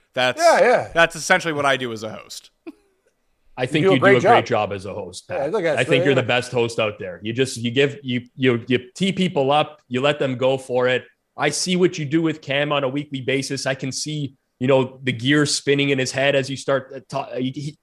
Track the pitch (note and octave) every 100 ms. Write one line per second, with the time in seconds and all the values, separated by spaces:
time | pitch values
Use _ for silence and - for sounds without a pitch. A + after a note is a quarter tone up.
0 | _ B2+ B2+ D4 E4+ B3 G#3+ G#3 G#2+ E3
1 | E3 E3 C#3 F#3 E3 D3 C#3 C3 B2 A2
2 | G#2+ - - - - _ E4+ - _ _
3 | _ _ _ _ _ - C3 D#3 F#3+ F#3
4 | F#3+ G3 G3 A3+ - A2 G2+ G2+ G2 G2
5 | F#2 F#2 - - C#3+ G#3+ E3 C#3 C3 E3
6 | D3+ C3 A#2 B2 B2 B2+ A#2 A2+ G#2+ -
7 | F#2+ F2 G#2 A2+ C3 A#2 A#2+ A#2+ C#3 C3
8 | B2+ B2 - - B2+ A#2 A2+ B2 - -
9 | F#3+ F#3+ F#3 D#3 C3+ D3 D3+ - - B2
10 | C#3+ D3 C#3 B2 B2+ C3+ C3 B2+ B2 B2
11 | B2 _ _ - D3+ D3+ F#3 F3+ F3+ E3+
12 | C#3+ E3 D#3+ D3+ C3 C#3 D3 C#3+ C3+ C#3+
13 | C#3+ C3+ B2+ C3+ C3+ C#3 C3+ C3+ C3+ -
14 | D3+ D3+ C#3 _ _ - B2+ C3+ B2+ -
15 | C3 A#2 B2+ D3 D3 - C#3 C#3 C#3+ C3+
16 | B2+ C3 C#3 C#3 C3 C3 - C3+ C3+ C3+
17 | - C3+ C3+ B2 C3 C#3+ D3 -